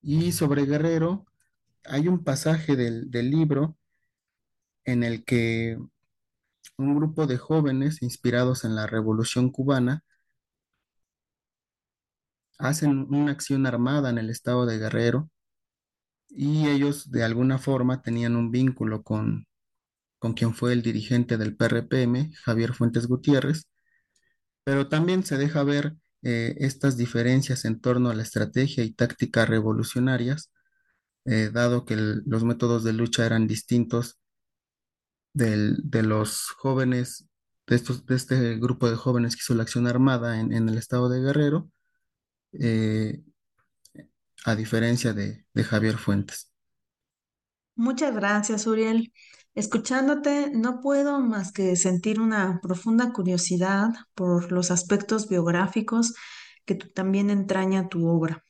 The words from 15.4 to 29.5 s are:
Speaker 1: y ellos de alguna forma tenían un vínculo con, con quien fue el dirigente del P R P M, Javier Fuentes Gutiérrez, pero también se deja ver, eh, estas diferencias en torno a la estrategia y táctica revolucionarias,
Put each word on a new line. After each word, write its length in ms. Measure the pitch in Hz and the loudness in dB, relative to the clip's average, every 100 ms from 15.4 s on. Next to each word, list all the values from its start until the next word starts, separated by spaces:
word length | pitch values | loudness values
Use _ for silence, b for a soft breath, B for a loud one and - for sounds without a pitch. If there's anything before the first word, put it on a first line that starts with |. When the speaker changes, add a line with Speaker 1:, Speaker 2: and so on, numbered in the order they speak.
| _ _ _ _ _ _ _ _ _ | _ _ _ _ _ _ _ _ _
Speaker 1:
y 400 | - 143 156 151 | -4 0 2 2
ellos 420 | 143 143 143 - | 2 2 -2 -4
de 120 | 120 | -2
alguna 360 | 113 113 131 131 | 0 2 2 0
forma 440 | 139 135 127 127 | 0 0 0 -2
tenían 340 | - 117 117 120 | -4 -2 0 0
un 140 | 117 | 0
vínculo 520 | 123 131 127 110 107 | 2 0 0 -4 -4
con, 440 | - 107 110 107 - _ _ _ _ _ _ _ | -4 -2 -2 -4 -8 _ _ _ _ _ _ _
con 160 | 117 | -6
quien 200 | 113 117 | 0 -2
fue 180 | 110 123 | 0 0
el 100 | 123 | 0
dirigente 540 | 117 110 - 123 120 113 | 0 -4 0 0 2 0
del 200 | 107 - | -2 0
P 80 | |
R 180 | 117 117 | 2 2
P 180 | 117 131 | 0 0
M, 300 | 123 127 156 - | 2 0 -2 -6
Javier 320 | - 113 117 | -2 0 0
Fuentes 320 | 123 117 117 120 | 0 0 2 0
Gutiérrez, 640 | 127 - 139 131 156 - _ _ _ _ _ _ _ _ _ | -2 2 2 2 -4 -6 _ _ _ _ _ _ _ _ _
pero 240 | - 139 139 | -2 0 0
también 360 | 156 170 185 | 0 2 0
se 120 | 190 139 | 0 0
deja 260 | 143 151 | 0 2
ver, 340 | 143 143 151 156 _ _ | 2 0 -2 -8 _ _
eh, 340 | 123 117 117 - | -4 -2 -2 -2
estas 380 | 135 - 139 123 | -4 0 0 2
diferencias 680 | 120 117 117 131 - 123 | 0 0 2 2 2 -2
en 160 | 113 107 | -2 -2
torno 280 | 123 123 123 | 0 2 2
a 60 | |
la 80 | 110 | 0
estrategia 600 | 110 110 107 123 135 - | -4 -4 -2 0 0 0
y 100 | 113 | -4
táctica 520 | - 120 - 117 117 | 0 -2 0 0 2
revolucionarias, 1080 | 113 | 2